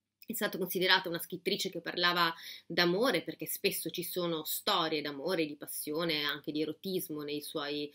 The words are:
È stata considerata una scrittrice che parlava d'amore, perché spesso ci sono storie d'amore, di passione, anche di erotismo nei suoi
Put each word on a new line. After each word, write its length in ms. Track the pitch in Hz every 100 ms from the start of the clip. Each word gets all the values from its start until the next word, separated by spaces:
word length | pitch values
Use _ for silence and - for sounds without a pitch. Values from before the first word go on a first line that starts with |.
| _ _
È 100 | -
stata 240 | 220 208 190
considerata 520 | 180 185 180 185 180
una 100 | 170
scrittrice 500 | - 175 185 196 180
che 120 | 170
parlava 520 | 165 175 175 175 170 - - - -
d'amore, 560 | 175 175 180 262 175
perché 260 | - - 156
spesso 420 | - 196 - 165
ci 140 | 175
sono 400 | 170 180 175 160 151
storie 560 | - - 190 160 151
d'amore, 440 | 147 139 151 180 151
di 100 | 147
passione, 680 | 147 - - 151 170 151
anche 280 | 147 147 156
di 100 | 147
erotismo 600 | 151 156 196 185 160 151
nei 180 | 147 147
suoi 500 | 147 160 143 147 147